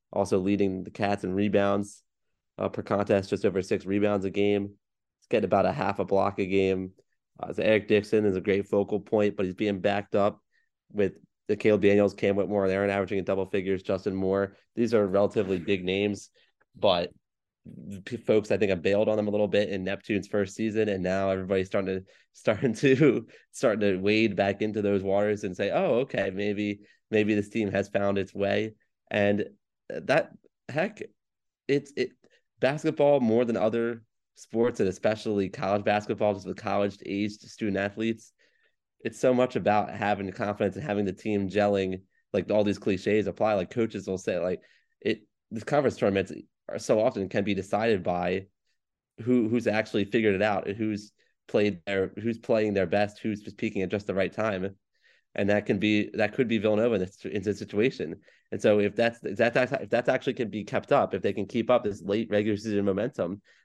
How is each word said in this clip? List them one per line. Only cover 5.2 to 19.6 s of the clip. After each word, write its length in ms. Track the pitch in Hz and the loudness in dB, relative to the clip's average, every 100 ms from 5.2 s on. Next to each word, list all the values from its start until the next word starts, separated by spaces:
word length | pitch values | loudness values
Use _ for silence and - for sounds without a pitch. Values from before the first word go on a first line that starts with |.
| _ | _
getting 180 | 117 98 | -2 2
about 200 | 98 92 | 2 2
a 60 | |
half 260 | 117 98 101 | 0 -2 -2
a 60 | |
block 340 | 87 98 98 98 | 0 2 2 -2
a 80 | 95 | 0
game. 460 | 98 95 95 92 - _ _ _ - | 2 2 0 -4 -12 _ _ _ -12
Uh, 120 | - | -8
so 100 | - | -2
Eric 260 | - 107 104 | 2 2 2
Dixon 360 | 104 104 110 | 0 2 2
is 120 | 107 92 | 2 0
a 40 | |
great 280 | 98 98 98 | 0 0 0
focal 320 | 101 98 104 | 0 0 -4
point, 360 | - 107 104 - | 0 0 2 0
but 100 | 92 | -4
he's 80 | |
being 260 | 90 104 98 | -2 -2 0
backed 340 | 101 101 101 | 0 -2 -2
up 260 | 104 101 104 _ _ _ _ _ | 0 0 -2 _ _ _ _ _
with 220 | 104 95 - _ _ - | -2 -2 -2 _ _ -4
the 80 | 104 | 0
Caleb 260 | 110 104 | 4 4
Daniels, 320 | 101 101 101 | 4 4 2
Cam 220 | 95 101 101 | 0 0 0
Whitmore, 280 | 92 104 | 0 0
and 80 | 95 | 0
Aaron 180 | 95 101 | 0 0
averaging 280 | 98 92 101 | 0 -2 -2
in 60 | |
double 220 | 92 95 92 | -2 -2 -2
figures, 360 | 101 92 92 | -4 -2 -4
Justin 320 | - 95 101 | -2 -2 -2
Moore. 420 | 95 95 98 98 - _ - | -2 0 0 -2 -6 _ -4
These 180 | 117 | 2
are 120 | 117 101 | 2 2
relatively 520 | 98 101 117 95 92 | 2 2 0 -2 -2
big 260 | 78 98 | -2 -2
names, 460 | 90 95 104 101 - _ _ _ _ - | 0 0 0 -2 -10 _ _ _ _ 0
but 340 | 104 87 87 - _ _ _ _ - - 73 98 | 2 2 -2 -10 _ _ _ _ -20 -18 -14 -14
p-, 120 | - 120 | -10 -4
folks, 340 | - 110 101 | 2 2 2
I 60 | 98 | 2
think, 140 | 101 | 2
have 120 | 92 | 2
bailed 260 | 98 101 107 | 2 2 2
on 80 | 107 | 0
them 100 | 104 | 0
a 40 | |
little 180 | 104 104 | 0 2
bit 200 | 101 | 2